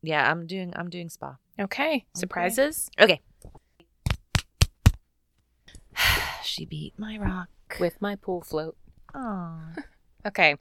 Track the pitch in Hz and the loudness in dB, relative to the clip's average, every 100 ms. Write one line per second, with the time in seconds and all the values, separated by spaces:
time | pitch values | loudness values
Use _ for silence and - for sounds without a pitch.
0 | 160 151 131 165 165 190 180 - 175 175 | 2 4 6 4 -2 -6 -6 -6 -6 -6
1 | 170 - 139 135 _ - 196 - - 285 | -10 -10 -12 -14 _ -6 -4 0 0 0
2 | - - 185 - 180 233 285 320 - - | -2 -6 -4 0 0 4 2 2 -8 -2
3 | 208 165 _ _ - - _ _ - _ | 0 0 _ _ -20 -20 _ _ -20 _
4 | - - _ - - _ - _ - - | -4 -4 _ -2 -2 _ 0 _ 4 4
5 | _ _ _ _ _ _ - - _ - | _ _ _ _ _ _ -20 -20 _ 0
6 | - - - - - - 156 151 156 - | 2 2 0 -6 -8 -8 -8 -8 -10 -10
7 | 214 214 196 185 180 - - - 175 - | -10 -4 -4 -4 -8 -16 -14 -2 -2 0
8 | 202 202 - 180 - 156 160 - - - | -4 -4 -4 -6 -4 -6 -6 -10 -20 -20
9 | - 285 247 196 170 165 160 160 - _ | -14 -10 -6 -6 -8 -10 -12 -14 -14 _
10 | _ _ 208 202 165 147 | _ _ -6 6 6 6